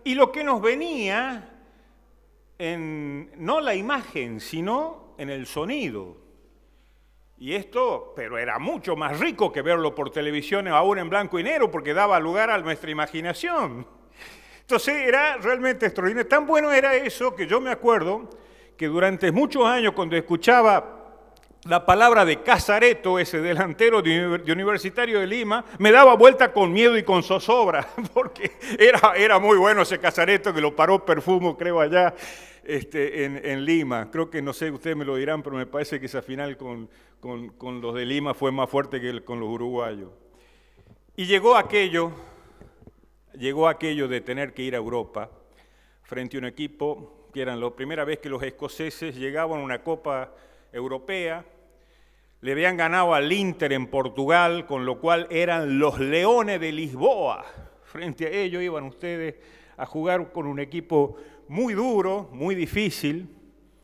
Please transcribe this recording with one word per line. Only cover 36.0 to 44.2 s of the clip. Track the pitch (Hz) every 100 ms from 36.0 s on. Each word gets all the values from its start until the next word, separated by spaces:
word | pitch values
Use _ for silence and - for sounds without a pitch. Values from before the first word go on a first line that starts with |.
| 131
esa | 135
final | 127 131 143 131
con, | 131 120 110 _ _ _
con, | 123 120 117
con | - 127 123
los | 117
de | 120 123
Lima | 143 147
fue | 123 139
más | 135 127
fuerte | 139 139 135
que | 123
el, | 120
con | 123 120
los | 110
uruguayos. | 117 120 123 117 104 92 - _ _ _ _ _ _ _ - _ -
Y | 185
llegó | 196 220 240
aquello, | - 208 190 165 170 156 - - _ _ - _ - _ _ _ _ 135
llegó | 127 143 160
aquello | 156 160 147 135
de | 123